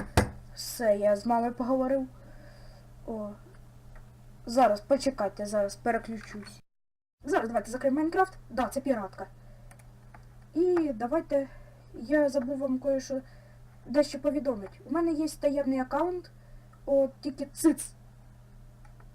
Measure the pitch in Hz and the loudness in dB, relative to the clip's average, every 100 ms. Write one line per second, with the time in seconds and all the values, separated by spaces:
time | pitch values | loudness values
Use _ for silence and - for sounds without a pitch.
0 | - - - - - - - - 226 202 | 0 0 0 -2 -14 -12 -10 0 4 6
1 | 208 202 240 233 240 240 240 262 262 269 | 4 4 2 2 2 0 0 2 2 0
2 | 262 - - - - - - - - - | -2 -10 -18 -18 -18 -18 -18 -18 -20 -14
3 | - 220 208 208 - - - - - - | -10 -8 -8 -12 -18 -20 -20 -20 -20 -18
4 | - - - - - 240 226 208 - 269 | -20 -20 -20 -16 -2 4 4 4 2 2
5 | 269 269 196 - 208 208 202 - 240 226 | 2 0 -2 -4 -2 0 0 -2 -2 -2
6 | 226 220 - 214 - - - _ _ _ | -4 -10 -10 -14 -14 -18 -20 _ _ _
7 | _ _ 262 359 226 233 220 254 269 285 | _ _ -2 0 2 -2 -2 0 2 2
8 | 320 359 370 - - 254 233 269 269 226 | 2 2 2 -2 -6 -2 -2 0 0 0
9 | 190 - - - - - - - - - | -4 -10 -14 -16 -20 -20 -20 -20 -20 -20
10 | - - - - - 311 359 349 302 214 | -20 -20 -20 -20 -6 0 4 4 2 -2
11 | 240 320 320 277 269 - - - - - | -2 -2 2 0 0 -8 -20 -20 -18 -12
12 | 233 302 285 285 247 269 269 254 277 269 | 2 4 4 2 -2 -2 -2 0 0 0
13 | - 262 - - - - - - - 277 | 0 -6 -6 -16 -20 -20 -20 -18 0 2
14 | 285 277 294 285 269 214 185 - - 330 | 2 0 -2 0 0 -2 -6 -14 -4 0
15 | 339 302 311 - 285 285 262 262 254 277 | 2 0 -2 0 0 2 0 0 0 0
16 | 349 359 - - - - - - - 277 | 0 -2 -10 -18 -20 -20 -20 -10 2 4
17 | 269 - 285 269 277 - 320 - - - | 2 -2 -10 -8 -8 2 4 4 -2 -16
18 | - - - - - - - - - - | -20 -20 -20 -20 -20 -20 -20 -20 -20 -20
19 | - | -20